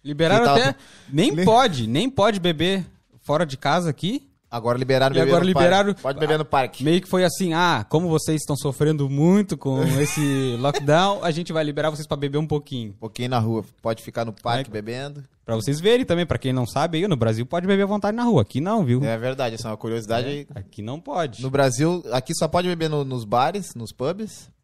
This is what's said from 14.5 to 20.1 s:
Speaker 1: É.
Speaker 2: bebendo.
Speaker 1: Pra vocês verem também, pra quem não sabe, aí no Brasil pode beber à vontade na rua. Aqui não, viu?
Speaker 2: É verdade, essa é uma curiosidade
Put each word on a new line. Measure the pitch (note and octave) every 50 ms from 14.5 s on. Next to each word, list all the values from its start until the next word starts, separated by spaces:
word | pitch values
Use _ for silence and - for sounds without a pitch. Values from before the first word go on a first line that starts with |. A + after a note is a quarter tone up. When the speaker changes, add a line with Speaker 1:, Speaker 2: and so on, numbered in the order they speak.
| A#2 C3 C3+ B2+
Speaker 1:
É. | G#2+
Speaker 2:
bebendo. | G#2+ G#2 A2+ A#2 B2+ C#3 C#3+ D3 D3 C3+ _ _ _ _
Speaker 1:
Pra | - A2+
vocês | A2+ G#2 C#3 C#3 D3+
verem | E3+ G#3+ A#3+ B3 C4
também, | - F3 E3+ F3
pra | - - A#2
quem | - C3 B2+
não | C3 B2
sabe, | - - C3+ D3+ F3 D#3+ D#3
aí | F3+
no | G#3+ D3+
Brasil | A#2+ A2+ A2+ A2 A2 B2
pode | - - F3 F3+
beber | F#3+ G3+ G3 G3+
à |
vontade | G3 G#3 G#3 G3 G3+ G#3+
na | A#3 A#3+
rua. | A#3+ G#3+ C#3 G2+
Aqui | - - C3
não, | D#3 F#3+ A3 A#3 E3+
viu? | A#2+ A#2+ B2+ C#3+
Speaker 2:
É | A2+ A2+
verdade, | A2+ A#2 B2+ C3 C3 C3 A#2 A2+
essa | A2 A2+
é | A2+
uma | G#2+
curiosidade | G#2+ - A2+ A2+ A#2 A2 G#2